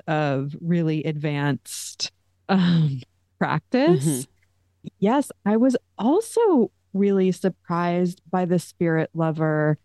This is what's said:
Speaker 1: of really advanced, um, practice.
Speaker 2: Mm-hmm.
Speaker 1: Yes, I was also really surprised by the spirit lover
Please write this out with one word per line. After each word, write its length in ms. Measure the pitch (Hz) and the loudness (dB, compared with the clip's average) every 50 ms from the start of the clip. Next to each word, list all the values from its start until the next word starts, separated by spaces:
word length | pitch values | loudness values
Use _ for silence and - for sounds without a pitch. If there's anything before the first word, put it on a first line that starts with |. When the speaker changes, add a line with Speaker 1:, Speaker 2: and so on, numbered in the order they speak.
| - - | -6 -4
Speaker 1:
of 480 | 156 151 151 143 139 135 135 143 147 156 | -2 -2 0 0 -2 -2 -4 -6 -8 -8
really 420 | 170 165 175 170 165 156 156 156 139 | -4 -2 0 0 0 0 -2 -2 -4
advanced, 1080 | 160 151 147 143 156 147 143 143 143 139 - - - - - - - - - - - _ _ _ _ _ _ _ - | -4 -6 -4 -4 -4 -4 -2 0 -2 -2 -2 -6 -12 -14 -14 -14 -14 -12 -10 -10 -12 _ _ _ _ _ _ _ -2
um, 540 | 196 190 180 175 175 165 156 147 135 131 - _ _ _ _ _ _ - | 0 2 2 2 2 2 2 0 -2 -6 -10 _ _ _ _ _ _ -4
practice. 680 | 180 143 139 156 - _ - 247 269 320 349 143 135 | -2 -2 -2 -2 -4 _ 0 2 4 4 4 4 2
Speaker 2:
Mm-hmm. 260 | 160 143 123 135 - _ _ _ _ _ _ _ _ _ _ - - _ - | 0 -2 -2 -4 -8 _ _ _ _ _ _ _ _ _ _ -20 -16 _ -2
Speaker 1:
Yes, 320 | 190 202 240 294 277 - - _ - 202 | 0 2 2 2 0 -2 -6 _ -2 0
I 100 | 214 226 | 0 2
was 180 | 240 269 247 - _ _ _ - | 2 2 0 0 _ _ _ -4
also 720 | 196 240 294 392 453 - - 453 466 440 359 262 214 - _ _ _ _ - | 0 2 2 2 0 -2 0 2 2 4 4 4 2 0 _ _ _ _ -2
really 380 | 190 202 202 196 196 185 185 | 0 2 2 2 2 2 2
surprised 880 | 180 - - 190 180 _ _ - 175 170 175 175 175 175 180 175 175 - _ - | 0 0 -2 -4 -4 _ _ -4 -2 -2 0 0 0 0 0 -2 -2 -6 _ -4
by 160 | - 185 180 | -2 -2 0
the 140 | 170 180 175 | 0 0 -2
spirit 500 | - - - - 180 165 160 160 156 - - | -2 -4 -6 -4 -2 0 0 0 -2 -2 -2
lover 640 | 165 165 160 156 160 160 156 151 151 151 151 151 - _ | -2 -2 -2 -2 -2 -2 0 0 0 2 0 0 -2 _